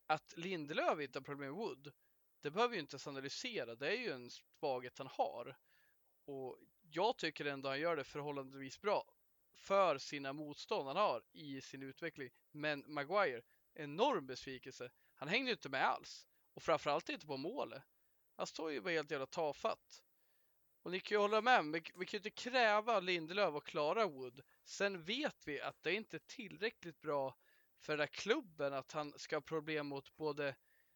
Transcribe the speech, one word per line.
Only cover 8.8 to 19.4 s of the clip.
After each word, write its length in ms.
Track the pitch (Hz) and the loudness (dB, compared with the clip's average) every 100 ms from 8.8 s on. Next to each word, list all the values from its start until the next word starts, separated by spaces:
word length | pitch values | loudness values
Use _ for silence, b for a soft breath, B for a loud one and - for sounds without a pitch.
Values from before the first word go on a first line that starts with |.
bra 240 | 202 180 - _ _ _ _ | 2 2 0 _ _ _ _
för 460 | - - 196 185 139 | -10 2 6 6 4
sina 340 | - 147 135 | 0 -4 -4
motstånd 540 | 147 147 - - 208 135 | -4 -6 -8 -2 0 0
han 80 | 160 | 2
har 260 | 208 120 - | 4 2 -4
i 280 | 175 147 135 | -14 -10 -10
sin 220 | - 135 | -10 -10
utveckling. 480 | 135 - 165 - 123 b b | -10 -8 -8 -6 -12 b b
Men 340 | 151 151 143 139 | -4 -2 -2 -4
Maguire, 560 | 151 139 202 175 120 - b b | -4 2 4 4 0 -8 b b
enorm 520 | - 147 151 277 208 131 | -10 -4 2 4 4 -2
besvikelse. 640 | 123 - 131 139 - 120 _ b | -8 -8 -12 -12 -12 -12 _ b
Han 140 | b 139 | b 0
hängde 220 | 226 254 | 0 2
ju 20 | |
inte 160 | 196 139 | -2 0
med 160 | 135 151 | 2 2
alls. 400 | - - - - b b | 2 -4 -16 -18 b b
Och 80 | - | -4
framförallt 460 | - 151 151 147 - | 2 2 4 0 0
inte 180 | 269 151 | -6 -4
på 100 | 135 | -4
målet. 460 | 156 269 - 110 - _ b b _ - | -4 -4 -6 -8 -16 _ b b _ -8
Han 100 | 180 | -6
står 260 | - - | -4 -4
ju 80 | 131 | -2
bara 100 | 185 | 0
helt 200 | 165 147 | 0 0
jävla 160 | 147 135 | -2 -2
tafatt. 760 | - | -2